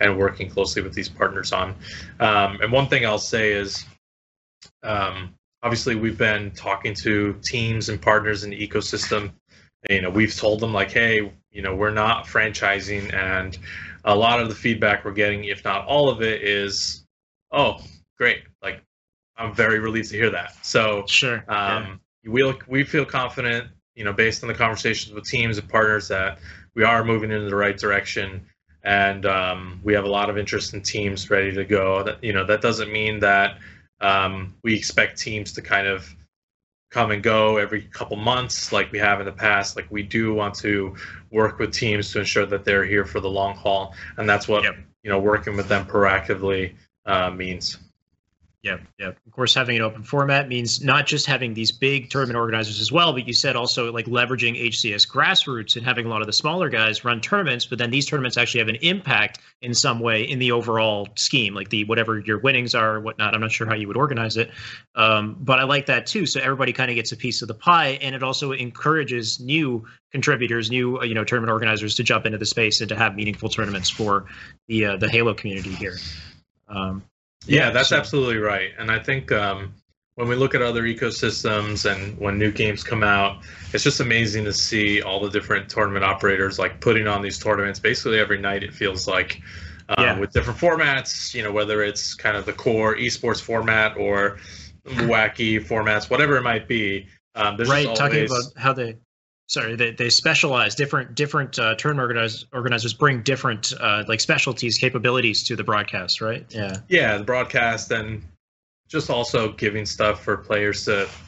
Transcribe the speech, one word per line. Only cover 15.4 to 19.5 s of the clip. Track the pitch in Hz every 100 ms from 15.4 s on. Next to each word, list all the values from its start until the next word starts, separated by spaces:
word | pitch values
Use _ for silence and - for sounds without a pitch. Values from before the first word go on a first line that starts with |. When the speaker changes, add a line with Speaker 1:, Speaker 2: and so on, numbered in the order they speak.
Speaker 1:
if | 104 98
not | 104 98 98
all | 143 139
of | 113
it, | 113 107
is, | 101 101 101 98 - - _ _ _ _ -
"Oh, | 143 123 - - - _ -
great. | 120 - - _
Like, | 98 - _ _ _ _ _ 113
I'm | 110